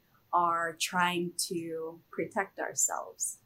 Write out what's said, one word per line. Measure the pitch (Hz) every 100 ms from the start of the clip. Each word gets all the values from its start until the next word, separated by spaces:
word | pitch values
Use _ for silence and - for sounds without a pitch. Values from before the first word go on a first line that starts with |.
| _ _ _
are | 175 170 170 170 160
trying | - 185 180 175 175 - -
to | 175 165 160 160 165 -
protect | - 165 214 196 -
ourselves. | - - - - - - - -